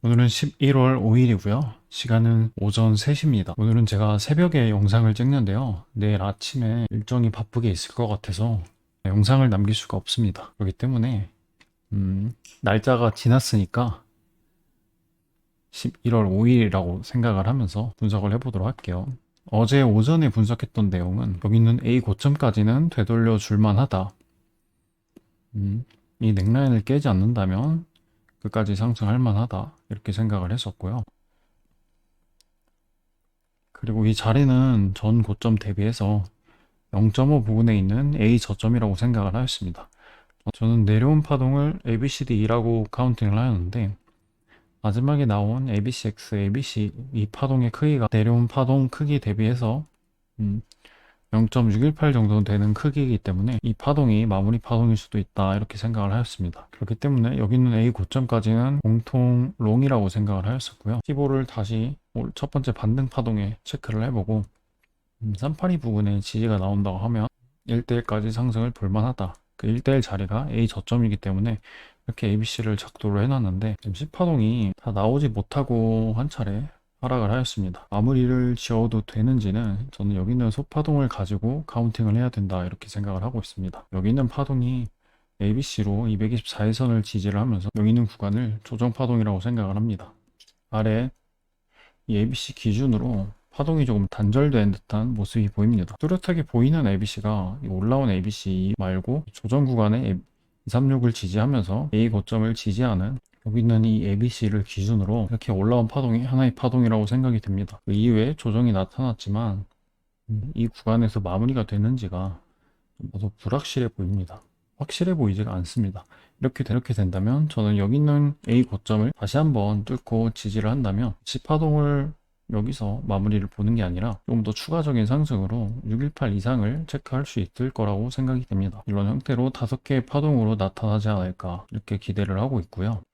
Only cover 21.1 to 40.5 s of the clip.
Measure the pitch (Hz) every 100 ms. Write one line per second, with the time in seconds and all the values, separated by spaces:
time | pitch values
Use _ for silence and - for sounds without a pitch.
21.1 | 98 117 92 104 110 113 120 - 123 110
22.1 | 95 143 143 127 107 104 127 165 - 98
23.1 | 117 113 107 - 104 107 101 135 95 95
24.1 | - _ _ _ _ _ _ _ _ _
25.1 | _ _ _ _ 107 101 107 123 _ _
26.1 | _ 113 101 95 123 139 117 - 139 139
27.1 | 92 104 117 95 95 139 165 170 _ _
28.1 | _ _ _ 107 113 104 98 117 113 104
29.1 | 120 127 104 117 92 - _ _ 104 -
30.1 | 98 113 101 90 120 104 - 92 120 104
31.1 | _ _ _ _ _ _ _ _ _ _
32.1 | _ _ _ _ _ _ _ _ _ _
33.1 | _ _ _ _ _ _ - 113 107 110
34.1 | 107 110 120 139 127 131 117 98 98 107
35.1 | 117 104 101 117 107 104 101 104 117 101
36.1 | 104 92 _ _ _ _ _ _ 101 110
37.1 | 104 135 147 107 110 117 104 95 107 143
38.1 | 147 104 117 - 104 113 120 110 92 120
39.1 | 117 98 104 127 - 92 85 - _ -
40.1 | - _ _ -